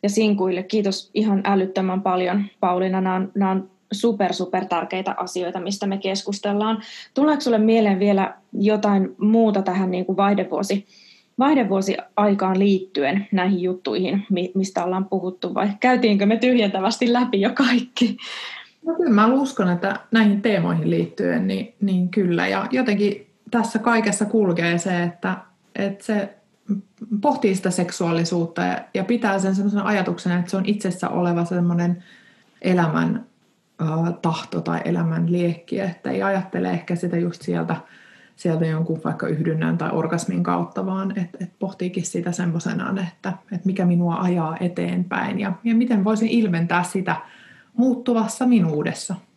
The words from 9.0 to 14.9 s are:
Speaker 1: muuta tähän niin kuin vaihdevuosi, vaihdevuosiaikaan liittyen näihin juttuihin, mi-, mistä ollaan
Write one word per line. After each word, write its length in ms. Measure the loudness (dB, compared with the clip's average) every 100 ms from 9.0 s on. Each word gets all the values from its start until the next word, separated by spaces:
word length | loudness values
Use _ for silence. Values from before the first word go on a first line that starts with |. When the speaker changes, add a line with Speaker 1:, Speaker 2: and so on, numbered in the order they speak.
| 2 0
Speaker 1:
muuta 440 | 4 6 6 4
tähän 300 | 0 0 0
niin 140 | 0 -2
kuin 120 | 2
vaihdevuosi, 680 | 4 4 0 -2 -2 -2 -4 _ -20 -20 _ 0
vaihdevuosiaikaan 1200 | 4 4 2 0 0 -4 -4 2 2 4 2 4
liittyen 680 | 4 2 0 -2 0 0 0
näihin 300 | 0 2 2
juttuihin, 640 | 0 -4 -4 -2 0 -2 0
mi-, 220 | -2 0 -2
mistä 280 | -2 -2
ollaan 200 | -2